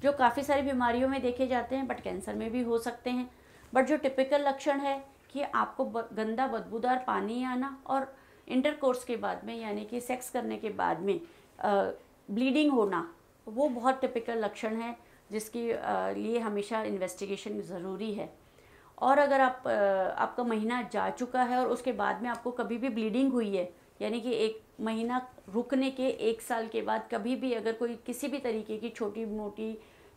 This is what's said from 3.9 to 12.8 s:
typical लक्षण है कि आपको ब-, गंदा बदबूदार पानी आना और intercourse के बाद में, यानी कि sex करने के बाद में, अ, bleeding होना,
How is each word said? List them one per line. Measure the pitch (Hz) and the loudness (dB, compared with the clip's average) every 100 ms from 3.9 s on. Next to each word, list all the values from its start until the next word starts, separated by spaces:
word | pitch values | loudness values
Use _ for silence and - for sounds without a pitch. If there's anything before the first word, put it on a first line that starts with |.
| 302 | 4
typical | 269 269 269 285 285 | 2 2 4 4 4
लक्षण | 269 302 277 | 2 2 2
है | 277 277 269 - - | 2 -2 -6 -20 -10
कि | 269 | -6
आपको | 285 233 214 - | -2 0 0 -2
ब-, | 240 226 226 | -2 -2 -4
गंदा | 214 220 226 262 | -4 -2 0 0
बदबूदार | 226 175 226 247 254 254 | -2 -4 -2 0 0 0
पानी | 202 196 240 | -2 -2 -2
आना | 254 254 269 269 - | -2 -2 -4 -6 -2
और | 269 269 - - - - | -2 -2 -8 -20 -18 -2
intercourse | 254 285 294 269 247 | 2 2 4 2 2
के | - 226 | -2 -2
बाद | 202 180 | -2 -4
में, | 208 233 | -6 -8
यानी | 220 208 | -6 -6
कि | 214 240 | -4 -6
sex | 247 247 - | -4 -4 -4
करने | 254 220 214 | -4 -4 -4
के | 214 | -4
बाद | 196 180 165 | 0 0 0
में, | 196 175 - - - - | 0 0 -4 -20 -20 -4
अ, | 208 202 190 - - - - | 2 4 2 -2 -12 -18 -6
bleeding | 208 262 285 294 | 0 2 4 4
होना, | 262 | 4